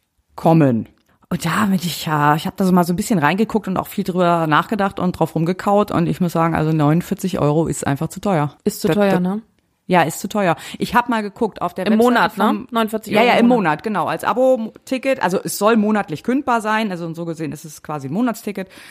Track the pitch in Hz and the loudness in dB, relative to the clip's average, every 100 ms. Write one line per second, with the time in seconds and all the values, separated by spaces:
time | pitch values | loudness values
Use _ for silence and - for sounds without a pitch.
0 | _ _ _ - 165 165 139 113 - _ | _ _ _ -2 4 6 6 2 -4 _
1 | _ _ _ 175 165 170 214 190 170 - | _ _ _ -6 -4 0 0 0 -2 -6
2 | 165 156 147 156 190 - 190 180 170 180 | -2 2 4 2 0 0 4 4 4 0
3 | 214 202 147 190 220 220 190 185 - - | 0 2 2 2 0 -2 -2 -4 -4 -4
4 | 190 180 175 170 160 151 - - 196 - | -4 0 2 2 2 2 2 0 -2 -2
5 | 185 - 165 160 165 185 - 202 208 - | -4 0 -2 0 -2 -2 2 2 2 0
6 | 165 151 175 165 165 160 156 160 147 165 | 0 0 -2 0 0 0 0 2 2 2
7 | - 185 190 - 143 151 151 139 - 139 | 0 -4 -4 0 0 2 0 -2 -2 -2
8 | 160 - 208 170 147 - 214 - 208 190 | -4 -6 -2 0 -2 -4 -6 -2 0 2
9 | 202 185 180 208 - _ _ _ - 180 | 2 2 0 -4 -8 _ _ _ 0 2
10 | 151 - 202 214 185 160 - - 196 226 | 2 -2 -6 -2 0 -2 -6 -8 -2 0
11 | 240 226 208 - 214 - 175 - 185 220 | 0 -2 -4 -4 -6 -4 -6 -4 0 4
12 | 240 240 170 196 214 208 - 233 220 220 | 4 4 2 2 0 0 -4 -4 -2 -4
13 | 208 208 240 214 240 247 170 151 220 196 | -2 2 4 4 4 4 2 -2 -2 -2
14 | 143 165 - 208 262 254 220 - - 262 | -2 -2 -2 2 2 2 -2 -12 -8 -4
15 | 269 262 185 196 170 - 202 233 208 214 | -2 -2 0 -2 -4 0 2 2 2 0
16 | 196 151 - 262 285 233 214 220 226 175 | -2 -6 -4 -2 -2 -2 -2 -2 -4 -6
17 | 170 165 170 156 156 147 156 - - 151 | -8 -8 -8 -8 -8 -10 -14 -16 -12 -10
18 | 135 175 247 214 - 196 190 - - | -6 -2 -2 -2 -8 -10 -12 -16 -20